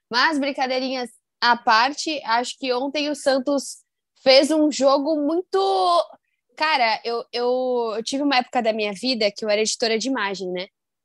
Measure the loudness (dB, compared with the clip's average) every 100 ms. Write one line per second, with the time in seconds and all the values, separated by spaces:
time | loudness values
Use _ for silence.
0 | -4 0 2 0 -2 -2 -4 -2 -4 -6
1 | -8 _ _ _ 0 2 4 4 2 -2
2 | -6 -6 -2 -2 -2 -6 -4 -4 -4 -4
3 | -4 -2 0 0 0 -2 -2 -12 _ _
4 | _ _ 4 6 6 4 2 2 2 2
5 | 2 0 0 -2 -2 0 0 2 2 0
6 | -2 -8 _ _ _ -4 -2 0 0 -2
7 | -4 -6 -6 -4 -2 0 -2 -2 -2 -6
8 | -4 -2 0 2 0 -2 0 0 -2 -4
9 | -4 0 -2 -2 -2 0 0 -2 -2 -2
10 | -2 -2 -4 -4 -6 -8 -10 _ _ _